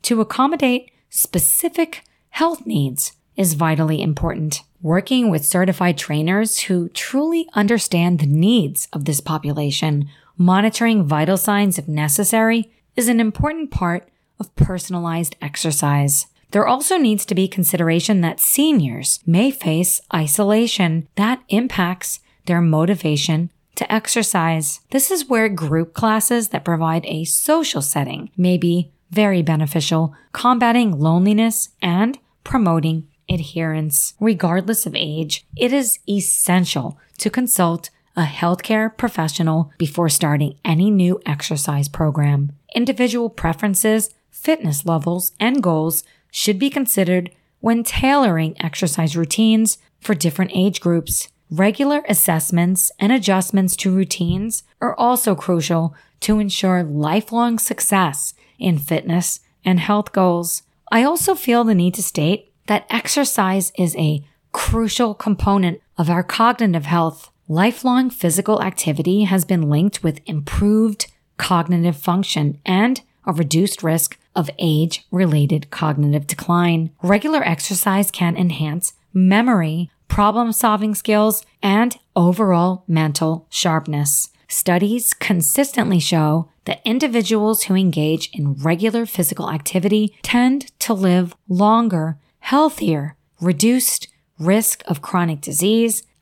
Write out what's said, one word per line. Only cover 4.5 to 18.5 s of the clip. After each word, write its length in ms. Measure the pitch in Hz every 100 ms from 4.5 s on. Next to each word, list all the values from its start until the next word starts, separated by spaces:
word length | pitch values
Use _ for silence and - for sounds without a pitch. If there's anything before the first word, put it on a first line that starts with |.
| - - _
Working 500 | 165 175 190 262 233
with 140 | 160
certified 540 | 147 180 190 - 175 -
trainers 640 | - 151 160 196 220 -
who 280 | - 180 170
truly 580 | - - 269 311 330 320
understand 640 | - 208 233 - 175 175 175
the 80 | 147
needs 600 | 151 190 240 147 143 -
of 120 | 151
this 160 | 143 143
population, 880 | 151 156 147 147 147 139 156 143 143 - _ -
monitoring 680 | 180 190 214 - 233 220
vital 320 | 151 151 165 190
signs 420 | 214 202 202 180
if 100 | -
necessary, 840 | 151 151 147 196 226 220 233 220 _ _
is 140 | - 240
an 120 | 233
important 500 | 220 - 294 320 294
part 380 | - 175 175 - _ _ _
of 160 | 202
personalized 840 | - - 180 - 180 170 165 165 -
exercise. 840 | 143 - 165 143 147 143 143 139 - _ _
There 160 | 202 -
also 300 | 262 294 370
needs 280 | 247 208 -
to 80 |
be 140 | 185 190
consideration 720 | 190 170 170 165 165 170 196
that 200 | 165 -
seniors 800 | -